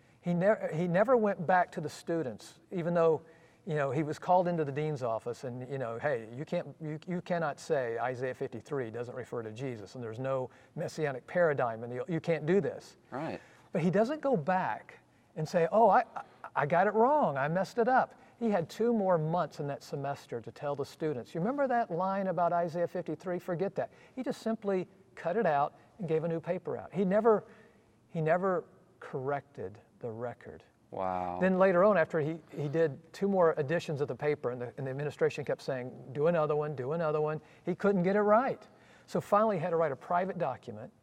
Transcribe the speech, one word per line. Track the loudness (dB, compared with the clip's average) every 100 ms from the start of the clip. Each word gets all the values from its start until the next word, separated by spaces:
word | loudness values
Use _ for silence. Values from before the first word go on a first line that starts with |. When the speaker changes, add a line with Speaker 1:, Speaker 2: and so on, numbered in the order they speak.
| _ _
Speaker 1:
He | -2 2
ne-, | 4 2 0
he | -2 2
never | 4 4 4
went | 4 0 2
back | 4 2
to | -2
the | -8
students, | -8 -4 -2 -2 -6 -16 -20 -8
even | -4 0
though, | 4 4 4 -2 -20 -20 _ -4
you | -2
know, | 0
he | 0
was | -2 -4
called | 4 4 4
into | 0 -2
the |
dean's | -2 -2 -2
office | -2 -4 -6 -8 -8
and, | -10 -8
you | -6
know, | -6 -4
"Hey, | -2 -2 -6 -10
you | -4
can't, | -4 -6 -10
you, | -8 -8 -6
you | -6
cannot | -2 -2 -2 -6
say | -2 0 0 -2
Isaiah | -2 -2 -4
fifty-three | -4 -6 -8 -6 -4 -4
doesn't | -6 -8 -10
refer | -8 -8
to | -8
Jesus | -8 -8 -8 -12 -10
and |
there's | -10 -6
no | -2 -2 -4 -12 -14 -8
messianic | -8 -4 -4 -4 -4
paradigm | 2 4 4 0 -2
and | -8
you, | -8 -4
you | -4
can't | 0 -2 2
do | 2
this." | 2 -6 -14 -20 -12
Speaker 2:
Right. | -8 -6 -8 -12 -20 -6
Speaker 1:
But | 0
he | 2
doesn't | 4 2 0
go | 0 0
back | 2 0 0 -6 -12 -20 _ _ _ -6
and | 0
say, | 2 4
"Oh, | 6 8
I, | 6 2 -8
I, | -14 -16 -6 -2
I | 2
got | 4 4
it |
wrong. | 4 4 4 2 0
I | 0
messed | 0 -2 0
it | 4
up." | 4 2 -6 -20 -4
He | 0
had | 0 -2
two | -2 0
more | 2 2 2
months | 2 0 -2 -4
in | -6
that | -6
semester | -8 -6 -6 -8 -8 -10
to | -10
tell | -8 -6 -4
the | -6
students, | -4 -4 -4 -6
"You | -4
remember | -2 0 0
that | 0 0
line | -2 -2 0 -2
about | 2 2
Isaiah | 2 0 -2 -2
fifty-three? | -2 -6 -6 -4 -6
Forget | -4 -2 -2 -2
that." | -6 -8 -16 -8
He |
just | -6 -4
simply | -4 -4 -2 -2 -2 -12 -20 -6
cut | -2 2
it | 2
out | 2 0 -4 -20 -10
and | -2
gave | 0 0
a |
new | -4
paper | -2 -4 -4 -8
out. | -6
He | 0 2
never, | 4 6 4 2 -20 -20 _ _ _ _
he | -2
never | 2 2 2 0 -4 -20 _ -20
corrected | -10 -6 -2 -4 -6 -10 -10 -10 _ -12
the | -10
record. | -8 -8 -10 -16 -18 -20 _ -12
Speaker 2:
Wow. | -4 -2 -2 -2 0
Speaker 1:
Then | 2 4
later | 4 6
on, | 6 4
after | 2 0
he, | -2 -6 -10 -8
he | -2
did | 0 0 -2 -14
two | -4 0
more | 4 4 4
editions | 0 -2 -2 -4
of | -4
the | -2
paper, | -2 0 -2
and | -4
the, | -8 -6
and | -6
the |
administration | -4 -6 0 0 0
kept | -4 -4
saying, | -4 -6 -6 -12 -10
"Do | 0 2
another | 4 2 0
one, | -2 -4
do | -4
another | -2 0 0
one," | 0 -4 -8 -10 -6
he |
couldn't | 0 2 2
get | 2 2
it |
right. | 4 4 2 -6 -12 -20 -20 -20 -6
So | -6
finally, | 2 4 4 0
he |
had | 0
to | 0
write | 0
a | -2
private | -2 -2 0 -2
document | -4 -6 -12 -14 -14 _